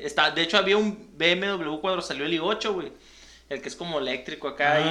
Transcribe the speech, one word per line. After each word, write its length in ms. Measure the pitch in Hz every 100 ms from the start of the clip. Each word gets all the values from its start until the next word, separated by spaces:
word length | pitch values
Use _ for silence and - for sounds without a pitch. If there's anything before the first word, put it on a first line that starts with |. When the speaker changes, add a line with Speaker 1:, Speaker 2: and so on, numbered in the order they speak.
Speaker 1:
Está, 260 | 147 165 156
de 120 | 151
hecho, 140 | 165 208
había 200 | 190 208
un 320 | 214 202 - 147
B 140 | 165
M 140 | 180 196
W 320 | 190 156 156
cuando 200 | 190 180
salió 240 | 170 135
el 80 | 151
I 40 | 170
ocho, 340 | 175 220 220
güey. 180 | 185 139 - - - - - -
El 120 | 139
que 80 | 139
es 80 | -
como 220 | 175 151
eléctrico 500 | 131 123 - 151 143
acá, 260 | - 147 151
Speaker 2:
Ah, 40 | 160